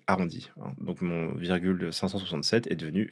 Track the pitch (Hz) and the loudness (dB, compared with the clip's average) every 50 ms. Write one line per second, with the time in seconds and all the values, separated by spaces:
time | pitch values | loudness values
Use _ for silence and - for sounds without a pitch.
0 | - - 95 92 90 85 - - - - - - - - - - - - 82 - | 2 2 4 4 4 0 -2 -6 -10 -12 -14 -12 -10 -10 -8 -6 -6 -6 -4 -2
1 | 90 87 85 82 82 76 67 - 87 87 92 87 87 92 92 87 87 82 82 - | -2 0 0 0 -2 -2 -4 -4 0 2 2 2 4 2 2 2 0 -4 -2 -2
2 | 98 95 104 98 95 - 85 73 - - 110 113 - - 90 80 80 78 78 98 | -2 -2 -2 -2 -4 -2 -4 -2 2 4 4 4 4 2 -2 -2 -2 0 0 0
3 | 110 - | 0 0